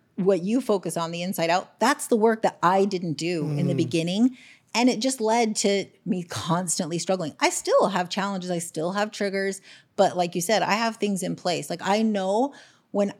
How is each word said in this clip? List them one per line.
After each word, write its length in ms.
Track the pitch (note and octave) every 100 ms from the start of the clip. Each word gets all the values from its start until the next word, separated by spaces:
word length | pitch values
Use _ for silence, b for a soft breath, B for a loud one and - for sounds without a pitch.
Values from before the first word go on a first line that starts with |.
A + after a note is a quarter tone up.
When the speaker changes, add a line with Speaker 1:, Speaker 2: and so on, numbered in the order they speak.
| _ -
Speaker 1:
what 260 | F#3 F#3+
you 180 | F#3 A#3+
focus 360 | A#3 G3+ F3+ E3+
on, 140 | E3
the 100 | E3+
inside 260 | F3+ - E3
out, 300 | F3+ - -
that's 280 | A#3 D4 -
the 80 | A#3
work 280 | A3 A3+
that 140 | G#3 -
I 240 | E3+ F#3+ G3
didn't 280 | F#3+ F3
do 320 | C#3+ E3 F3 D3+ D3
in 100 | -
the 60 |
Speaker 2:
Mm. 40 | C3+
Speaker 1:
beginning. 600 | B2 E3 E3+ G3 B3+ B3+ B B B
And 160 | G#3+ B3
it 100 | A3
just 200 | C4 C4
led 360 | G#3+ A3+ A3+ G#3+
to 280 | G3+ G3+ F3 _ -
me 180 | F#3
constantly 720 | F3 - D#3+ E3+ F3+ - F#3 E3+
struggling. 360 | - F#3+ D#3 -
I 100 | D#4+
still 380 | F4 - C5 G3
have 200 | F#3+ F3
challenges. 400 | - G3 F#3+ F3+
I 80 | F3
still 320 | E3+ - E3
have 180 | G3 G#3
triggers. 480 | - G3+ G3 G3 F#3+ b b b -
But 180 | F#3+ F3
like 180 | F3
you 80 | F3
said, 200 | F3 G#3
I 120 | E3
have 220 | G3+ A3+ A3
things 260 | G#3 F#3+
in 120 | F3 E3+
place. 340 | F3+ D3+ D3+
Like, 120 | E3+
I 180 | F3+ G#3
know 520 | A3 G#3 F#3+ G#3 C#4 b b b b
when 220 | G3 G3+